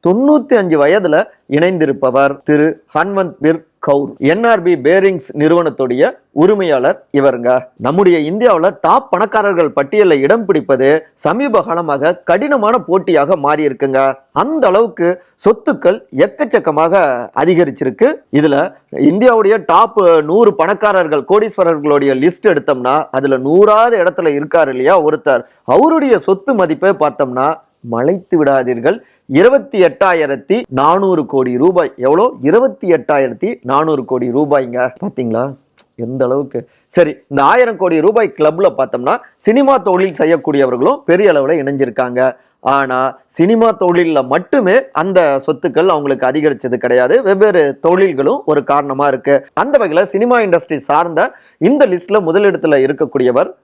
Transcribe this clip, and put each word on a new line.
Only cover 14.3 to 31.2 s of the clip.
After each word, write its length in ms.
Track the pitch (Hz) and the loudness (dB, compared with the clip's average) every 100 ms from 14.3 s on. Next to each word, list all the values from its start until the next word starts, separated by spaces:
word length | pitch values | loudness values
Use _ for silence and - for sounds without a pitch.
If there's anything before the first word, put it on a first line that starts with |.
அந்த 360 | 143 233 311 254 | -4 -2 0 2
அளவுக்கு 540 | 190 233 - 175 180 _ _ | 2 0 -2 -2 -2 _ _
சொத்துக்கள் 680 | 202 226 - 202 175 214 _ 135 | 0 0 -2 0 0 -2 _ -2
எக்கச்சக்கமாக 880 | 196 - 285 214 160 151 165 190 156 123 120 - | -2 0 -2 -2 -2 0 0 2 0 -2 -6 -2
அதிகரிச்சிருக்கு. 760 | 156 175 160 117 131 131 254 311 _ | 0 2 0 -2 -6 0 0 0 _
இதுல 420 | 143 151 139 175 - _ | 0 0 0 -2 -8 _
இந்தியாவுடைய 720 | - 143 185 254 226 202 220 160 | 0 0 4 2 4 2 0 0
டாப் 360 | 175 185 208 | 0 2 2
நூறு 540 | 180 165 151 190 226 - | 4 4 2 2 2 2
பணக்காரர்கள், 720 | 139 202 208 190 160 147 120 | -2 0 0 0 0 -4 0
கோடீஸ்வரர்களுடைய 840 | 202 214 190 175 160 147 143 139 131 | 0 0 -2 0 0 0 0 2 0
லிஸ்ட் 320 | 156 175 214 | 0 0 0
எடுத்தோம்னா, 600 | 151 - 131 123 147 - | 0 -2 -2 0 -2 -2
அதுல 260 | 131 139 131 | -4 -2 -2
நூறாவது 600 | 135 170 208 214 233 226 | 0 4 4 4 2 2
இடத்துல 440 | 175 180 165 143 | 0 0 -2 -2
இருக்காரு 260 | 151 170 147 | -2 0 0
இல்லையா 340 | 127 131 185 | 0 2 2
ஒருத்தர், 420 | 151 151 - 127 - _ | 2 -2 -2 -2 -4 _
அவருடைய 560 | - 143 277 311 277 214 | 0 2 2 0 0 0
சொத்து 340 | - 190 - | 0 -2 -2
மதிப்பை 360 | 240 175 151 190 | -2 -2 0 -2
பார்த்தோம்னா, 640 | 190 151 - 135 123 139 156 _ _ | 0 -2 -2 -6 -2 -2 -4 _ _
மலைத்து 640 | 120 117 135 190 - 170 | -8 -4 -2 -4 -2 0
விடாதீர்கள், 560 | 143 135 120 120 131 180 _ _ _ | 2 2 0 -2 -2 -4 _ _ _
இருபத்தி 560 | 131 214 269 202 208 | 2 4 2 -2 0
எட்டாயிரத்தி 840 | 175 - 196 170 147 135 - 214 240 | 0 2 0 0 -2 -4 -2 -4 -2
நானூறு 560 | 131 143 180 196 175 | 0 2 2 0 -2